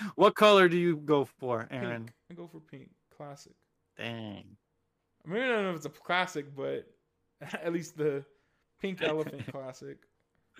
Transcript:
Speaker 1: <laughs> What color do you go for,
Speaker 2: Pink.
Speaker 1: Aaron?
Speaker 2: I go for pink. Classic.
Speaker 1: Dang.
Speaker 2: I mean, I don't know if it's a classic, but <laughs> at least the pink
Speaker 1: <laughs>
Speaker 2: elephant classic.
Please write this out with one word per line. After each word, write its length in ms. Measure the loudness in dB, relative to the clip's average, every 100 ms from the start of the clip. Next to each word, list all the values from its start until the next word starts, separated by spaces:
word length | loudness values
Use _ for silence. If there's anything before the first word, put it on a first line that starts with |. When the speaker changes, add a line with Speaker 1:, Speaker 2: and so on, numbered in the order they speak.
| -8
Speaker 1:
<laughs> 80 | 4
What 180 | 4
color 340 | 8 8 10 8
do 80 | 6
you 180 | 2 0
go 280 | 2 2
for, 420 | 2 -6 -4 -4 -4
Speaker 2:
Pink. 120 | -6
Speaker 1:
Aaron? 260 | -6 -6 -10 -18 _
Speaker 2:
I 40 |
go 140 | -18 -18
for 100 | -18
pink. 300 | -20 -20 -20 _ _ -18
Classic. 360 | -16 -16 -20 _ _ _ _ -10
Speaker 1:
Dang. 600 | -8 -8 -10 -12 -16 -20 _ _ _ _ _ _
Speaker 2:
I 40 | -8
mean, 120 | -4
I 40 | -2
don't 160 | -2
know 60 | -2
if 60 | -6
it's 100 | -10
a 40 |
classic, 560 | -14 -4 -2 -2 -6 -10 -8
but 300 | -6 -6 -10 _ _ _
<laughs> 180 | _ -20
at 320 | -12 -8 -4
least 240 | -4 -6 -4
the 280 | -2 -2 -8 _ _ _ _ -10
pink 220 | -8 -4
Speaker 1:
<laughs> 0 |
Speaker 2:
elephant 440 | -2 -2 -4 -8 -12
classic. 460 | -12 -12 -14 -16 -18 _ _ _ _ _